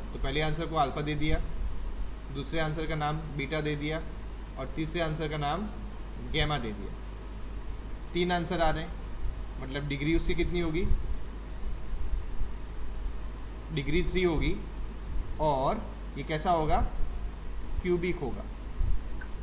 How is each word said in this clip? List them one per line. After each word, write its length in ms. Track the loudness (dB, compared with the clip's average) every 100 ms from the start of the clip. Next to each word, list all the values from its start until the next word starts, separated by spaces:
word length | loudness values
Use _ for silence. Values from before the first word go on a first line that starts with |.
| -6
तो 60 | -2
पहले 220 | 0 2
आंसर 260 | 2 2 0
को 100 | 2
अल्फा 240 | 2 2
दे 140 | 0
दिया, 260 | 2 4 4 4 0 0 0 -2 -2 -4 -4 -8
दूसरे 260 | -6 -2 0
आंसर 260 | 0 0 -2
का 80 |
नाम 220 | 0 0 -2 -4 -4
बीटा 240 | -2 -2
दे 140 | 0 -2
दिया 240 | -2 -2 -4 -6 -8 -8 -8 -6
और 140 | -6 -2
तीसरे 240 | -2 0
आंसर 280 | 0 0 -2
का 80 | 0
नाम 300 | 0 0 -2 -6 -8 -8 -8 -6 -2
गैमा 260 | 0 2 0
दे 140 | -2
दिया। 200 | -4 -6 -8 -10 -10 -10 -8 -6 -6 -6 -6 -6 -6 -4
तीन 200 | 0 2
आंसर 280 | 2 0 4
आ 100 | 4
रहे 140 | 4
हैं, 80 | -2 -6 -6 -2 0 0 -4 -6
मतलब 240 | -4 -4 -2
डिग्री 260 | 0 2 4
उसकी 180 | 4
कितनी 260 | 2 2 2
होगी, 240 | 0 2 6 6 4 0 -2 -6 -8 -4 -2 -2 -2 0 2 2 2 2 2 2 -6 -2 -2 -2 -2 -2 -4 -6 -8 -8 -4
डिग्री 280 | -2 2 4
थ्री 200 | 4 4
होगी 320 | 4 4 2 2 -2 -6 -6 -6 -2 0 0 2
और 420 | 2 4 2 0 -4 -8 -8 -6
ये 60 |
कैसा 280 | -2 0 4
होगा, 300 | 4 6 6 6 4 2 2 -6 -6 -6 -4 -4 -2
क्यूबिक 360 | 2 2 2 0
होगा। 240 | -2 -4 -6 -8 -6 2 6 6 4 -4 -4 -6